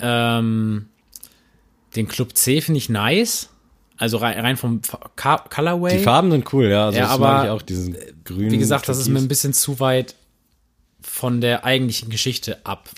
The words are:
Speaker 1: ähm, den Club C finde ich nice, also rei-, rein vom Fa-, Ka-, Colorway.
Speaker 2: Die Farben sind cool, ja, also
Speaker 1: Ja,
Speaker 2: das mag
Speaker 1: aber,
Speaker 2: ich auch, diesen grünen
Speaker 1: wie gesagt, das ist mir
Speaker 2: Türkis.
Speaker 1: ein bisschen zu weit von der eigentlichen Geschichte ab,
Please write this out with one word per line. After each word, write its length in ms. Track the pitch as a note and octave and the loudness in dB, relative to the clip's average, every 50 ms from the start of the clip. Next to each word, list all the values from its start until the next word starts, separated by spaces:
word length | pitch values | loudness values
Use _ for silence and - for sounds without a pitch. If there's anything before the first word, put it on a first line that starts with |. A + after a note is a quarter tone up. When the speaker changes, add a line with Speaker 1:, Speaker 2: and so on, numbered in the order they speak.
| B2 | -2
Speaker 1:
ähm, 840 | A#2+ A#2+ A#2 A#2+ A#2 A#2 A#2 A2+ A2+ A2+ A2 A2 A2 G#2+ G#2 G#2+ - _ _ _ _ - - - - _ _ _ _ _ _ _ _ _ _ _ _ - | 0 0 2 2 2 0 0 0 0 0 0 0 -2 -2 -4 -6 -10 _ _ _ _ -20 -20 -20 -20 _ _ _ _ _ _ _ _ _ _ _ _ -6
den 120 | A2+ A2 G#2 | -4 -4 -4
Club 280 | - - B2 - - | -2 -4 -4 -2 -2
C 240 | - - B2 C3+ D#3 | 0 2 2 2 2
finde 180 | - - D#3+ C#3 | 2 0 0 0
ich 100 | - - | 0 -2
nice, 600 | A2+ G2+ G#2 A#2 D#3 G3+ A#3 A#3 - - - - _ _ _ _ _ _ _ _ _ | -2 0 2 2 2 2 2 0 -2 -6 -8 -12 _ _ _ _ _ _ _ _ _
also 220 | - A2+ A#2 A2+ A2 | -4 -2 -2 0 0
rei-, 200 | A#2 A#2 A2 A2 | 0 -2 -2 0
rein 200 | A2+ B2 C3 - | 0 -2 -2 0
vom 240 | - A#2+ A#2 G#2+ - | -2 -2 -2 -2 -4
Fa-, 280 | - - - - - _ | -6 -10 -12 -16 -16 _
Ka-, 280 | - - C3+ D#3 - - - | -4 0 2 2 0 0 -4
Colorway. 480 | - - D3+ E3+ F3 F3 F3 F3 F3+ | -4 -2 0 0 0 0 0 0 0
Speaker 2:
Die 60 | F#2+ G2+ | 2 4
Farben 280 | A2+ A#2+ D3+ F#3 F3+ | 4 4 6 6 4
sind 220 | D#3+ C#3 A#2+ - - | 4 2 2 2 2
cool, 160 | C3+ A#2+ G2+ | 2 4 4
ja, 180 | G2 G#2 G#2+ | 4 4 2
also 120 | G#2+ G2+ A#2+ | 2 2 0
Speaker 1:
Ja, 100 | B2+ A2+ | 0 2
Speaker 2:
das 100 | C3 C3 | 2 4
mag 100 | C#3 C3+ | 4 4
Speaker 1:
aber, 160 | C#3 C3+ - | 4 4 2
Speaker 2:
ich 60 | G#2 | 0
auch, 120 | A2 G#2+ - | -2 -4 -6
diesen 340 | - F#2 F2+ F2+ F2+ F2 - - - - D#2+ E2 | -6 -6 -4 -4 -6 -8 -10 -12 -18 -20 -18 -14
grünen 260 | - F2+ F#2+ G#2 A2 | -8 -4 -2 0 2
Speaker 1:
wie 80 | A2 G#2+ | 2 2
gesagt, 300 | G#2+ G#2+ C#3+ C3+ - - | 2 2 2 0 0 -2
das 100 | B2+ C3+ | -2 -2
ist 100 | C3 C3 | 0 0
mir 60 | C3+ | 2
Speaker 2:
Türkis. 100 | C3+ C3+ | 2 2
Speaker 1:
ein 40 | B2+ | 0
bisschen 240 | C#3+ - - C#3 C3+ | 0 0 0 0 0
zu 260 | - - - C#3 B2 | 0 0 -2 -2 0
weit 360 | C3+ C3 B2+ B2+ B2 - - _ _ _ _ _ _ _ _ _ _ _ _ _ _ _ _ _ | 0 2 2 0 0 -4 -8 _ _ _ _ _ _ _ _ _ _ _ _ _ _ _ _ _
von 400 | - - - - - B2+ B2 A#2+ | -14 -12 -8 -6 -2 -2 0 0
der 240 | A#2+ A#2+ A#2+ - - | 2 0 0 0 0
eigentlichen 460 | B2+ C3 C3 C3 A#2+ A2 - A#2 A2+ | 0 2 2 2 0 -2 -4 -6 -6
Geschichte 480 | A2+ A2 - C3 A#2+ - - A2+ - - - | -6 -4 -2 -2 -4 -4 -6 -10 -10 -10 -10
ab, 260 | - G2 - - - - | -10 -10 -10 -12 -16 -14